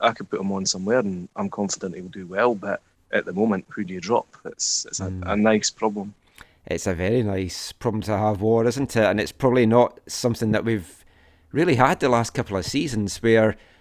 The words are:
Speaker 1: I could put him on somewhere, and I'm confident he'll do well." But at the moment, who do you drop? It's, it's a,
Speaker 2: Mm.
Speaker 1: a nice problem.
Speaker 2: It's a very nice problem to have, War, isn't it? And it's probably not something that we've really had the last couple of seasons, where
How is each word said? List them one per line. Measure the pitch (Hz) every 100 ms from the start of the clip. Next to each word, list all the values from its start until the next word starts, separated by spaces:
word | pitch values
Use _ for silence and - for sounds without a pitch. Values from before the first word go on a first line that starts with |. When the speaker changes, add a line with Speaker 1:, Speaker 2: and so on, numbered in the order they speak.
Speaker 1:
I | 117
could | 110 -
put | -
him | 98
on | 98 95
somewhere, | 95 95 127
and | 104 90 87 -
I'm | 101
confident | - 101 - 95
he'll | 85 90
do | 98 87
well." | 95 120
But | 107 101 95 _ _ _
at | -
the | -
moment, | 90 110 98 -
who | -
do | 92
you | 92
drop? | 87 117 - - -
It's, | - - - -
it's | -
a, | 95
Speaker 2:
Mm. | 92 92
Speaker 1:
a | 104
nice | 107 110 -
problem. | - 110 104 101 - _ - - _ -
Speaker 2:
It's | 85 -
a |
very | 85 92 120
nice | 107 95 92 - -
problem | - 123 107
to | 101 101
have, | 107 101
War, | 107 113 113
isn't | 113 135 113
it? |
And | 104 101
it's | 92
probably | - 131 123 113
not | 120 120 - -
something | - 123 117 110
that | 107
we've | 113 110 82 - _ _ _ _ _
really | 135 175 123
had | 127 180
the | 143
last | 120 113
couple | - 113 98
of | 87
seasons, | 139 160 110 101 -
where | 117 113 110 98 _ _